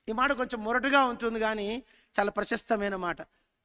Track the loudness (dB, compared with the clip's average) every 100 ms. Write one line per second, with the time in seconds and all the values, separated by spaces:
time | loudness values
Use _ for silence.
0 | -6 0 2 0 -2 -4 -2 0 4 4
1 | 4 2 -2 0 0 0 -4 -6 -8 _
2 | _ -2 0 0 -2 -2 0 0 0 -2
3 | -4 -6 -10 _ _ _